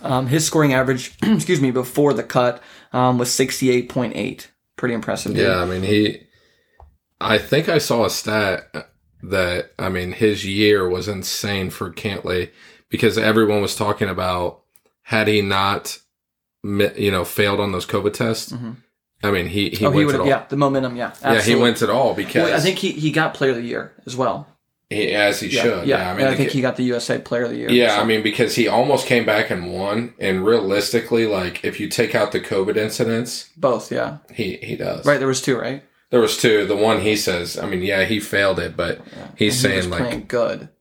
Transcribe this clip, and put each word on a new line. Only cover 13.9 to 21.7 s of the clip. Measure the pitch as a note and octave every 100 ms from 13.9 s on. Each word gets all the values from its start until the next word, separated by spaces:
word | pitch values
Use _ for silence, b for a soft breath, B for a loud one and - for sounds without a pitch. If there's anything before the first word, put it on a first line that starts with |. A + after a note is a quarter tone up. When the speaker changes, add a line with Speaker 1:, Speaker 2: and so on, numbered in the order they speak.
| G#2 G2+
Speaker 2:
about | F#2 F#2 F2+ F2+ - _ _ _ _
had | - A2+ G#2+
he | G#2+
not, | G2 G2 G2 G2+ - - _ _ _ _ _ _
mi-, | G2+ G2+ G2+ -
you | G2+
know, | F#2+
failed | F2 - G2+ G2
on | G2+
those | F#2 -
covid | G#2 G2+
tests. | G#2 A#2 A2+ -
Speaker 1:
Mm-hmm. | B2 A#2 B2 _ _ _ _
Speaker 2:
I | G2+
mean, | G2 E2
he, | G2 G2
he | F#2+ A2
Speaker 1:
Oh, |
Speaker 2:
went | C#3+
Speaker 1:
he | D3+
would've, | C#3
Speaker 2:
it |
all. | C#3
Speaker 1:
yeah, | C3+ -
the | C#3
momentum, | C#3 C3+ C3 A#2+
yeah, | A2+ -
Speaker 2:
Yeah, | C3+
he | A2+
Speaker 1:
absolutely. | G#2 A#2
Speaker 2:
went | A#2+